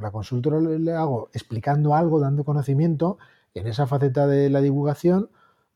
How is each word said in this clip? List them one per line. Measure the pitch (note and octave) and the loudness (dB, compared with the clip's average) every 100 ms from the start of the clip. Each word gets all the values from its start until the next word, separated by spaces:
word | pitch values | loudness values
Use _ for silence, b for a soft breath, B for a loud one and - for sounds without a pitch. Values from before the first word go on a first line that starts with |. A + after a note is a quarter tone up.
la | G#2+ | -8
consultoría | G#2 G2+ B2 C#3 D#3 | -8 -6 -2 0 0
le, | D#3+ D#3+ | 0 0
le | E3 | -2
hago | E3 D#3+ C#3+ C#3 | -2 -2 -4 -6
explicando | - - A2 C#3 D3 D3 | -12 -8 -6 -2 0 2
algo, | D3 E3+ D#3 | 2 2 2
dando | C#3 C#3+ | 0 -2
conocimiento | C#3+ D3 C#3 C3+ E3 D3+ E3 G3 b b b | -2 -2 0 0 2 0 -2 -4 b b b
en | - G#2+ | -10 -6
esa | A2+ C#3 | -2 -2
faceta | C#3+ C#3 C3 C#3+ | 0 0 2 2
de | C#3 C#3+ | 2 2
la | C#3 | 2
divulgación, | C#3 C#3 C#3+ C#3+ E3+ F#3 A3 _ _ _ _ | 2 0 -2 0 0 0 -2 _ _ _ _